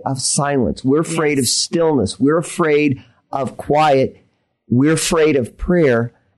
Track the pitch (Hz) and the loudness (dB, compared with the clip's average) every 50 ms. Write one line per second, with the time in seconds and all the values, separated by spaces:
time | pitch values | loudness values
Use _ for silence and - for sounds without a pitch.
0 | - 127 135 139 - - - 160 139 143 143 135 113 76 - - - 131 139 156 | -2 -4 -6 -4 -4 -4 -2 -2 -2 0 0 0 -2 -2 -4 -4 -2 0 0 0
1 | 160 160 165 165 156 147 147 135 123 - - - - - - 170 165 160 151 127 | 0 -2 -4 -2 -2 0 0 -2 -2 -2 -2 -4 -4 -4 -2 0 0 0 0 0
2 | 101 101 - - 127 143 156 175 - - - - 170 156 147 147 147 147 131 - | -2 -2 -2 -2 0 0 2 0 -2 -4 -4 -2 0 2 2 2 2 0 -2 -4
3 | - _ _ _ _ _ - 139 131 110 - - - - 143 151 156 151 139 135 | -8 _ _ _ _ _ -6 -6 -6 -6 -8 -8 -4 0 2 2 4 4 4 2
4 | 131 - - _ _ _ _ _ _ _ _ _ _ - 120 123 139 156 160 156 | 2 0 -4 _ _ _ _ _ _ _ _ _ _ -2 0 2 2 2 2 0
5 | - - 180 160 151 156 147 135 113 - - - - 185 180 175 160 135 117 113 | 0 -2 0 2 2 2 2 0 -2 -4 -8 -6 -4 0 2 2 4 4 2 2
6 | 120 127 - _ _ _ _ | 0 -4 -8 _ _ _ _